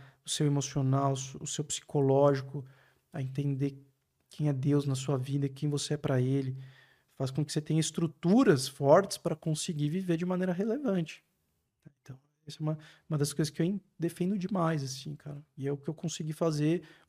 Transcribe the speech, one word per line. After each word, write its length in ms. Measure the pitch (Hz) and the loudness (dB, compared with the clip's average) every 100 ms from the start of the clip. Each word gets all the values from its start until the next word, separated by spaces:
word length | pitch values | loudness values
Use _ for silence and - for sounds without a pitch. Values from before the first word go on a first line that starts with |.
| - _ - | -20 _ -8
o 40 | |
seu 160 | - 151 | 0 2
emocional, 680 | 143 135 147 131 135 139 135 - - | 2 -2 -2 2 2 2 -2 -6 -10
o 80 | 151 | -10
seu 160 | - | -8
psicológico, 1000 | 151 - - 147 135 135 143 135 131 143 - - _ _ _ | -6 -8 -4 0 4 6 6 4 -2 -12 -12 -20 _ _ _
a 100 | - | -10
entender 560 | 135 135 143 135 139 139 - _ _ _ _ | -8 -2 -2 0 -2 -4 -20 _ _ _ _
quem 200 | - 151 | -2 0
é 40 | |
Deus 320 | 135 135 143 143 | 2 2 2 2
na 100 | 131 | -2
sua 220 | 135 139 | -2 -2
vida, 320 | 131 143 139 | -2 -2 -2
quem 200 | 135 147 | -2 -2
você 260 | 143 - 147 | -2 -2 -4
é 20 | |
pra 240 | 147 131 | 0 2
ele, 360 | 127 139 131 131 - - - _ _ - | 2 0 -2 -6 -12 -20 -20 _ _ -6
faz 160 | 131 | -4
com 120 | 135 | -2
que 80 | 143 | -2
você 100 | 156 | -2
tenha 180 | 151 156 | 0 0
estruturas 880 | 156 - 170 - 170 226 233 139 - | 0 -2 -4 0 4 6 6 4 2
fortes 500 | - 139 170 196 - | 0 6 6 6 -4
pra 180 | - 156 | -6 -4
conseguir 540 | 165 151 - 151 147 | -4 -4 -4 -2 -2
viver 280 | 180 185 165 | -2 -2 -2
de 80 | 180 | 0
maneira 280 | 185 185 | 0 0
relevante. 680 | 175 226 254 269 190 156 - _ _ _ _ _ _ - _ | 0 0 0 0 0 -2 -8 _ _ _ _ _ _ -20 _
Então, 160 | - 131 _ _ 151 | -20 -20 _ _ -18
essa 100 | - | -6
é 20 | |
uma, 160 | 156 156 - - - | -4 -4 -8 -20 -6
uma 80 | 156 | -2
das 160 | 147 | -2
coisas 180 | - 156 | 0 -2
que 100 | - | 0
eu 40 | 165 | -2
em-, 160 | 202 _ - | -2 _ -6
defendo 400 | 165 - 180 202 | -6 -2 -2 -2
demais, 460 | 185 190 165 160 | -2 0 0 0
assim, 320 | 135 131 151 143 | -4 -8 -10 -12
cara. 280 | 147 147 - - | -12 -16 -16 -8
E 100 | 135 | -6
é 40 | |
o 60 | 143 | -4
que 120 | 139 | -6
eu 40 | |
consegui 400 | 147 165 - 156 | -6 -6 -6 -8
fazer 500 | 151 165 147 151 170 156 - | -2 0 2 0 0 -4 -20